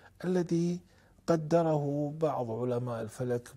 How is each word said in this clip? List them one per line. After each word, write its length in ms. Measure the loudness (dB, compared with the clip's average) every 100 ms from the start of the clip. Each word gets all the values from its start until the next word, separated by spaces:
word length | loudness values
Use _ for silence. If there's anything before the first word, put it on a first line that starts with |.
| -20 -8
الذي 560 | -2 0 2 2 0 -2 -8 _ _ _ 0
قدره 840 | 0 4 4 4 2 2 0 -2 0
بعض 340 | -2 0 -2
علماء 500 | -2 -2 -2 -2 -6
الفلك 520 | -6 -6 -2 -2 -4